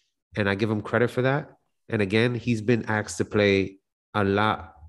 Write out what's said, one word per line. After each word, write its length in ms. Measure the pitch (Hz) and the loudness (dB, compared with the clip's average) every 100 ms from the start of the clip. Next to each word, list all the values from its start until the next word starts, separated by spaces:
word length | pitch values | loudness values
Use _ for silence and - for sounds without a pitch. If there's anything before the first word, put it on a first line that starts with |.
| _ _ _ - | _ _ _ -2
and 120 | 98 | 0
I 60 | |
give 160 | 98 110 | 0 0
him 100 | 107 | -2
credit 300 | 104 113 120 | 0 0 0
for 120 | - | 0
that. 280 | 127 139 - _ _ _ - | 0 0 -4 _ _ _ -6
And 120 | 110 | -2
again, 360 | 98 110 123 120 117 | 0 2 2 0 -2
he's 160 | 110 | -2
been 220 | 107 113 110 | 0 0 0
asked 320 | 107 104 - | -4 -4 -4
to 60 | |
play 540 | 104 107 101 98 95 - _ _ _ | -2 2 4 4 0 -6 _ _ _
a 80 | 107 | -2
lot 520 | 98 101 107 - 87 - | 0 2 0 -2 -8 -20